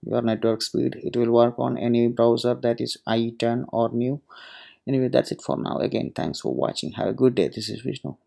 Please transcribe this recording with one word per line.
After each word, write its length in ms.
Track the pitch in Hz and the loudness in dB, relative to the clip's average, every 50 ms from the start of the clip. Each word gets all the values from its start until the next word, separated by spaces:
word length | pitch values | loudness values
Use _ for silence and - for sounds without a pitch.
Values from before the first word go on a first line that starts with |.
| - | -6
your 200 | 113 113 120 117 | -4 -2 0 0
network 400 | 113 110 110 110 113 110 113 - | 0 0 0 0 0 0 0 -2
speed. 340 | - - - 127 127 - - - | -4 -2 -2 -2 -2 -2 -6 -6
It 140 | - - | -4 0
will 160 | 120 120 117 117 | 0 2 4 6
work 260 | 117 120 120 120 - | 6 6 6 4 0
on 180 | 123 127 127 | -2 -2 -2
any 300 | 123 - 120 117 117 120 | 0 0 2 2 4 4
browser 480 | 120 120 117 117 117 117 117 120 123 120 | 2 4 4 4 4 4 4 2 0 0
that 260 | 127 131 117 117 117 | 0 0 -2 0 -2
is 180 | 123 120 - - - | -4 -6 -8 -8 -4
I 260 | - 113 117 113 117 117 - | -2 0 0 0 -2 -2 -2
ten 260 | 113 117 120 123 131 - | -2 0 0 -2 -2 -2
or 200 | - 117 117 113 | -2 0 0 0
new. 300 | 117 120 123 127 143 147 - _ - - - - - - - - - _ - | 0 0 -2 -2 -2 -4 -8 _ -20 -20 -20 -20 -20 -20 -20 -20 -20 _ -4
Anyway, 220 | - 135 131 127 123 | -2 0 2 2 2
that's 240 | 127 123 - - - | 2 2 2 0 -4
it 80 | - - | -8 -6
for 140 | - - | -4 -4
now. 220 | - - - - - | -4 -2 -2 -2 -2
Again, 340 | - - - - - - - | -2 -2 -2 -2 -4 -4 -4
thanks 260 | - - 80 - - | -4 -4 -4 -4 -4
for 140 | - - 65 | -4 -4 -2
watching. 380 | 65 - - - - - - - | -2 -2 -2 -2 -4 -8 -8 -6
Have 160 | - 104 98 | -4 -2 -2
a 40 | 98 | 0
good 220 | - 127 127 - | 2 2 4 4
day. 140 | 101 85 - | 2 0 0
This 200 | - 113 104 110 | -2 -6 -8 -8
is 120 | - - | -8 -8
Vishnu. 360 | 123 135 - - - 69 - - _ | -6 -6 -6 -6 -8 -12 -12 -12 _